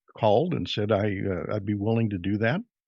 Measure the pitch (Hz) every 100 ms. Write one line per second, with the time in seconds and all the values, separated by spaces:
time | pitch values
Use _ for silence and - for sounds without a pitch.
0 | _ - 110 104 175 131 92 - 104 101
1 | 107 98 101 90 - 107 101 104 104 113
2 | 110 101 92 104 113 165 240 _